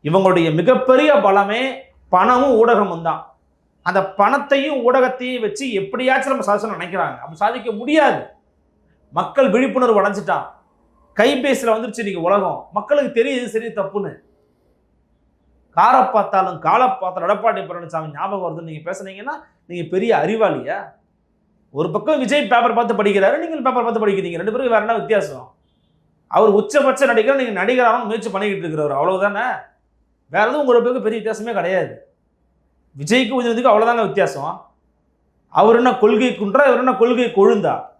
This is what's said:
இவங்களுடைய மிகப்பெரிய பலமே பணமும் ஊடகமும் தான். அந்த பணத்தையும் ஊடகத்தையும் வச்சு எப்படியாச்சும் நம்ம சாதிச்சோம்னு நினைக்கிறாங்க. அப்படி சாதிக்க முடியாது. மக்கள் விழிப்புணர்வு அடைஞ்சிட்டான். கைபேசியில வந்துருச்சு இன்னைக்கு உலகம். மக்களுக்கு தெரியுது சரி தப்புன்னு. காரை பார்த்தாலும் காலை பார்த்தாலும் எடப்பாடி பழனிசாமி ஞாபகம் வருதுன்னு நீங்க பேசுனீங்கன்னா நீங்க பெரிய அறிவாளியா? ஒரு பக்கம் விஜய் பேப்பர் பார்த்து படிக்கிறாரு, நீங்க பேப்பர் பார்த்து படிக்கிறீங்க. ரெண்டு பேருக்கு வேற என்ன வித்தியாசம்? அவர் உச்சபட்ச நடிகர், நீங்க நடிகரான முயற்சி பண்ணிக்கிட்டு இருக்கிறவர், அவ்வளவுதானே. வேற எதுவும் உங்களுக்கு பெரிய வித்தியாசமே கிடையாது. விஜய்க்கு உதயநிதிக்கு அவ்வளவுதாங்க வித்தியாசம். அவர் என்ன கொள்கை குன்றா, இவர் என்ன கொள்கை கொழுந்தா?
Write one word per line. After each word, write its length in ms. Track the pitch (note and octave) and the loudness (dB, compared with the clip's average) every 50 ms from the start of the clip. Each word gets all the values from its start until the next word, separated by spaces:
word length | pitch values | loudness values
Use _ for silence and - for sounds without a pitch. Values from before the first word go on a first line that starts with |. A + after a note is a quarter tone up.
| - | -2
இவங்களுடைய 420 | D3 E3 F#3+ G3 F#3 F3+ F3 E3 D#3+ D3+ E3 | 2 2 4 4 4 4 4 2 2 0 2
மிகப்பெரிய 500 | F3+ A#3+ B3+ B3+ B3+ B3+ B3+ C4+ D4+ D#4 C#4+ D4 D4 | 2 2 2 2 4 4 4 6 6 4 4 4 4
பலமே 360 | G3 G3 G3+ G3 G3+ G#3 A#3+ C4 C4+ B3 - - _ _ _ _ _ | 4 4 4 2 2 -2 -4 -4 -4 -6 -10 -16 _ _ _ _ _
பணமும் 460 | - F3+ F#3+ A3+ B3 B3 C#4 C#4 A#3+ G#3+ | 2 2 4 4 4 4 4 2 4 4
ஊடகமும் 480 | A3+ A#3 A#3 G3+ G#3 F#3 E3+ E3 E3 E3 | 4 4 4 2 2 -2 -4 -6 -4 -6
தான். 120 | D3+ D3+ - - _ _ _ _ _ _ _ _ _ _ _ | -6 -6 -10 -20 _ _ _ _ _ _ _ _ _ _ _
அந்த 140 | F3 F#3 G3 G3 F#3+ - - | -2 -2 -2 -2 -2 -2 0
பணத்தையும் 640 | G3+ G#3+ C4+ C#4+ C#4 - C#4 C#4 C4+ D#4 D4 C4 A#3 | 2 2 2 0 0 0 0 0 0 -2 -4 0 0
ஊடகத்தையும் 580 | A#3+ B3+ C4+ B3+ - - - B3 B3+ B3+ B3 A3 | 2 4 4 2 0 -2 -6 -8 -8 -6 -4 -6
வச்சு 200 | G#3 G3+ - C#4 B3+ A3 F#3+ | -6 -6 -6 -8 -4 -4 -4
எப்படியாச்சும் 540 | G3 - - A#3 B3+ B3+ C4 C4+ C4+ C#4 C4 | -4 -4 -6 -2 0 0 0 0 0 -2 -4
நம்ம 120 | A#3 G3 | -2 0
சாதிச்சோம்னு 300 | G3+ G#3 G3+ G#3 G#3+ G3 | -2 -2 -2 -2 -6 -8
நினைக்கிறாங்க. 380 | E3 F3 F3 F#3 F#3 E3 D3 B2+ - | -8 -10 -8 -4 -4 -4 -4 -6 -12
அப்படி 200 | B2 D3 D#3+ D#3 G3+ | -16 -18 -6 -4 -2
சாதிக்க 280 | A3 A#3+ B3+ G3+ A#3+ | -2 -2 -4 -8 -8
முடியாது. 500 | G#3 G3+ B3 C#4+ D4+ D#4 C#4+ B3+ A3 - - - _ _ _ _ _ _ _ _ _ _ _ _ _ _ _ _ - | -8 -6 -4 0 2 4 4 4 2 0 -8 -14 _ _ _ _ _ _ _ _ _ _ _ _ _ _ _ _ -6
மக்கள் 340 | E3 F#3 - - C#4 - - F#3+ | -6 -6 -2 2 2 2 4 4
விழிப்புணர்வு 480 | A#3+ C4 B3+ G3 B3+ B3 A#3 A3 G3+ | 2 2 0 0 0 2 2 2 2
அடைஞ்சிட்டான். 440 | F#3+ G3+ G3 G3+ E3 E3+ E3+ C#3+ - - - _ _ _ _ _ _ _ _ _ _ _ _ | 2 0 -2 -4 -4 -4 -4 -4 -6 -10 -18 _ _ _ _ _ _ _ _ _ _ _ _
கைபேசியில 560 | - G#3+ C4 C#4+ B3+ B3 C#4+ B3+ - - A#3 A3 | 2 2 2 2 0 0 -2 -2 0 0 -2 -2
வந்துருச்சு 280 | A3+ A#3 A#3+ G3+ A#3+ G3 | -2 -4 -8 -8 -6 -6
இன்னைக்கு 240 | G3+ F#3+ F3 D#3+ | -6 -6 -2 0
உலகம். 320 | F3 G3 G#3 F#3+ E3+ C#3+ C3 - - D#3+ | 0 0 0 0 -2 -6 -8 -12 -8 -8
மக்களுக்கு 340 | G#3 G3+ - D4 D4 C4+ - - A#3 | -8 -2 0 0 0 0 0 0 0
தெரியுது 280 | A#3+ C#4 C4+ B3 B3 G#3 G#3+ | 0 0 -2 -4 -6 -4 -6
சரி 160 | A3+ A#3 A3+ - | -6 -6 -6 -6
தப்புன்னு. 340 | G#3+ F#3+ F#3+ G3 G#3 F#3+ D3+ - - _ _ _ _ _ _ _ _ _ _ _ _ _ _ _ _ _ _ _ _ _ _ _ _ _ _ _ _ _ _ _ | -6 -8 -6 -6 -6 -6 -6 -10 -14 _ _ _ _ _ _ _ _ _ _ _ _ _ _ _ _ _ _ _ _ _ _ _ _ _ _ _ _ _ _ _
காரை 240 | E3 F#3+ A#3 C4 C4 B3+ - - | 2 4 6 6 4 2 2 2
பார்த்தாலும் 460 | G#3+ G3 - - F#3+ F#3+ F3+ F3 - | 0 0 2 0 0 0 0 -4 -4
காலை 280 | - D#3 F#3 A#3 B3+ | 0 0 2 4 2
பார்த்தாலும் 400 | B3+ B3+ - F#3+ F3+ F3+ F3+ E3 | 2 0 -4 -6 -8 -6 -4 -2
எடப்பாடி 340 | F3+ G#3 F#3+ G3+ A3+ G3 F#3+ F3 | -2 -2 0 0 -2 -2 -2 -8
பழனிசாமி 480 | D#3+ F3 F3 E3+ D#3 E3+ D#3+ D#3 D#3 C#3+ | -10 -12 -12 -12 -8 -8 -8 -8 -8 -10
ஞாபகம் 300 | C#3+ F3 G3 G3+ G3 F3+ | -8 -8 -6 -6 -6 -6
வருதுன்னு 240 | E3 D#3 E3 E3 D#3+ | -8 -8 -10 -12 -14
நீங்க 140 | D#3 D3+ C3+ | -14 -12 -10
பேசுனீங்கன்னா 500 | E3+ G3 F#3+ G3 F#3+ F#3+ G3 A3 C#4 D4+ - - _ _ _ _ _ | -10 -10 -10 -12 -16 -16 -14 -12 -12 -12 -14 -16 _ _ _ _ _
நீங்க 140 | F3 F3 D#3+ D#3+ F3+ | -10 -10 -8 -2 -2
பெரிய 180 | F#3+ A3 A#3 G#3 | -2 2 2 2
அறிவாளியா? 600 | D3+ D3+ F3 A3 A3+ A3 F#3 D3+ C3 A#2+ C3+ F3 G3+ - - _ _ _ _ _ _ _ _ _ _ _ _ _ _ _ _ - | 2 2 0 2 2 2 2 0 -2 -6 -6 -8 -8 -10 -14 _ _ _ _ _ _ _ _ _ _ _ _ _ _ _ _ -6
ஒரு 140 | C#3 E3 F3 E3 | -4 -4 -2 -2
பக்கம் 280 | G3+ - D4+ D#4 C#4 | -4 0 0 0 0
விஜய் 280 | C4 G3+ C#4 D4 B3+ G3 | 0 0 0 0 2 2
பேப்பர் 260 | B3+ A#3 A#3 A#3 G#3+ | 2 2 2 2 2
பார்த்து 220 | A3+ A#3+ G#3 G#3+ G3 | 0 0 0 0 0
படிக்கிறாரு, 360 | G#3 G3+ G3 G3 G3 G3 C#4 D#4+ | 2 2 2 4 4 2 2 0
நீங்க 140 | E4+ E4 D#4+ | -4 -6 -6
பேப்பர் 300 | D4 A#3 B3+ A#3 B3 A3+ | -2 -2 0 0 0 -2
பார்த்து 160 | A#3 G#3+ A3 A3 | -2 -2 0 0
படிக்கிறீங்க. 340 | G#3 G3 F#3+ E3+ F3 E3+ E3 | 0 0 -2 -4 -6 -6 -4
ரெண்டு 140 | F#3 G#3+ A3 | -4 -4 -4
பேருக்கு 220 | B3 C4+ B3 A#3 | -2 0 2 0
வேற 80 | G#3+ G#3 | 0 0
என்ன 100 | A3 A#3 G#3+ | 0 -2 -4
வித்தியாசம்? 480 | F#3+ G3 G#3+ G3+ D#3 D3 C#3 B2+ A#2 - _ _ _ _ _ _ _ _ _ _ _ _ _ _ _ _ | 0 0 0 0 0 -2 -10 -14 -16 -20 _ _ _ _ _ _ _ _ _ _ _ _ _ _ _ _
அவர் 260 | - E3 G#3+ G#3+ G3 G#3 | 2 4 4 4 4 2
உச்சபட்ச 500 | G#3 - - D4 C4+ C4+ B3+ C4+ C#4 A#3+ | 0 0 0 0 2 2 0 0 0 2
நடிகர், 300 | A#3 A3+ G#3+ B3+ C#4 C4+ | 2 2 2 2 0 0
நீங்க 120 | B3+ A#3 G#3 | -2 -4 -4
நடிகரான 480 | F3+ F#3 A3+ B3+ B3+ B3 A3+ A3 A#3+ A3+ | -2 -2 0 2 2 2 2 2 0 -2
முயற்சி 220 | G3+ A3 A3 F#3 A3 | -4 -6 -6 -6 -6
பண்ணிக்கிட்டு 360 | F#3 G3 G#3 G#3 G3 E3 E3 | -6 -4 -4 -4 -4 -4 -6
இருக்கிறவர், 300 | E3 D#3+ D#3 D3+ D3 C#3 C#3 | -6 -4 -4 -2 -2 -2 0
அவ்வளவுதானே. 460 | D3+ F3+ F#3+ F#3 G3 G#3 G3+ G3+ A#3+ B3+ G#3 - - _ _ _ _ _ _ _ _ _ _ _ _ _ | 0 0 0 0 -2 -2 -2 -4 -6 -6 -6 -8 -12 _ _ _ _ _ _ _ _ _ _ _ _ _
வேற 140 | C#3 F#3 G#3+ | 0 0 0
எதுவும் 140 | A#3 C4+ D4+ C#4+ | 0 0 0 2
உங்களுக்கு 400 | B3+ A#3+ A#3+ - A#3+ B3+ C4 G3 | 4 4 4 4 2 -2 -2 -2
பெரிய 120 | G#3+ A3+ A3+ | -4 -4 -4
வித்தியாசமே 340 | F#3 A3 G#3 - G#3 A#3 A3 G3 | -4 -6 -6 -6 -8 -6 -4 -4
கிடையாது. 340 | E3+ F3 F#3+ F#3 D#3 B2+ - - - _ _ _ _ _ _ _ _ _ _ _ _ _ _ _ _ _ _ | -2 -2 -2 -2 -2 -4 -8 -18 -20 _ _ _ _ _ _ _ _ _ _ _ _ _ _ _ _ _ _
விஜய்க்கு 420 | C3+ C#3+ D#3 A3+ B3+ B3+ G#3+ C4+ | -12 -2 0 2 2 2 0 -2
உதயநிதிக்கு 340 | B3+ A#3+ A#3 A3+ A3 - C4 | -2 -2 -2 -2 0 2 2
அவ்வளவுதாங்க 320 | G#3 G#3+ A3+ A#3 A#3 A#3 G#3+ | 4 4 4 2 2 0 -2
வித்தியாசம். 480 | F3 - G3 F3+ D3 - C#3+ C#3 D#3+ F3+ - - _ _ _ _ _ _ _ _ _ _ _ _ _ _ _ _ _ - | -2 0 0 -2 -2 -2 -8 -8 -8 -10 -12 -16 _ _ _ _ _ _ _ _ _ _ _ _ _ _ _ _ _ 2
அவர் 240 | D3+ F#3+ A3 A#3 A#3+ | 4 4 6 6 4
என்ன 120 | B3 B3+ A#3 - | 4 2 2 4
கொள்கை 280 | G#3+ G#3+ G#3+ G#3+ B3+ B3 | 4 4 4 4 2 0
குன்றா, 340 | - - G3+ G3+ G3 C4 C#4+ | 0 -2 -4 0 2 4 4
இவர் 160 | C4+ A#3+ A#3 B3 | 4 4 2 2
என்ன 100 | C4 G3+ - | 0 2 2
கொள்கை 260 | A#3 A#3+ B3 A#3 B3 A3+ A#3 | 2 2 2 0 0 0 2
கொழுந்தா? 380 | G3 G3 A3+ A#3 G#3 E3+ D3+ A#2+ - - - _ | 4 4 4 4 2 0 -2 -4 -4 -8 -14 _